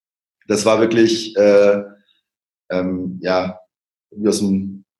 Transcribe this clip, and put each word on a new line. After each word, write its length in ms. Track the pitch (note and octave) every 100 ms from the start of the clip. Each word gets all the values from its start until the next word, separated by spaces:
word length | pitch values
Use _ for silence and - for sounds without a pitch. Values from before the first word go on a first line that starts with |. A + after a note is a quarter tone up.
| _ _ _ _ -
das 200 | G2+ G#2+
war 140 | A2
wirklich, 560 | A#2 A2+ A2+ - - G2
äh, 460 | G#2 G2+ G2+ G2+ G2+ _ _ _ _ _ _ _ -
ähm, 480 | F#2 F#2 F#2 F#2 -
ja, 360 | F2+ F#2 F#2 - _ _ _ _ _
wie 180 | G#2 G#2
aus 100 | G2
dem, 460 | G2+ F#2+ G2 G2 _